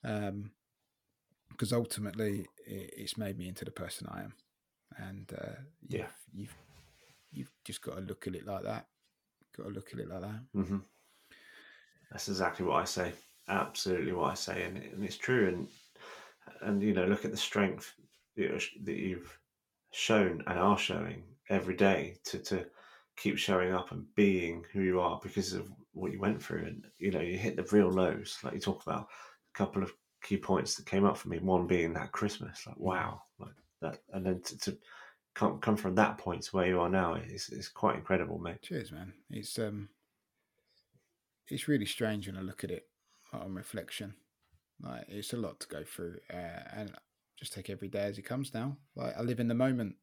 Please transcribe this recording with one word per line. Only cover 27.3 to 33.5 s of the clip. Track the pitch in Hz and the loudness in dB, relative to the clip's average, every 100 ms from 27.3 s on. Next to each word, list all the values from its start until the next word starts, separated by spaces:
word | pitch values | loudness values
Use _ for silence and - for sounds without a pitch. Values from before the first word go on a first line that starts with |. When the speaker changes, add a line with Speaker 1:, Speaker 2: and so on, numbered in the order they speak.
| 92 | 0
Speaker 2:
hit | 107 76 | 0 -2
the | 92 104 | 6 8
real | 92 | 8
lows, | 95 90 73 73 - | 6 4 2 -6 -8
like | 67 | -6
you | - | -2
talk | - 95 - | -2 -2 -4
about, | 82 - - - - _ | -4 -6 -14 -18 -20 _
a | - | -2
couple | 98 98 | 0 0
of | 95 - _ _ | -4 -8 _ _
key | - 95 | -2 -2
points | - 92 - - | 4 2 2 -4
that | - | 0
came | 98 | 4
up | 98 - | 6 4
for | - | -4
me, | 85 | -2
one | 92 92 87 | 4 4 6
being | 90 82 | 4 4
that | 82 - | 0 -4
Christmas, | - 104 - - - - | -2 -2 -2 -8 -10 -12
like, | - | -2
Speaker 1:
Mm. | |
Speaker 2:
wow, | 92 92 82 - - - | 0 0 -2 -6 -16 -16
like | - | -16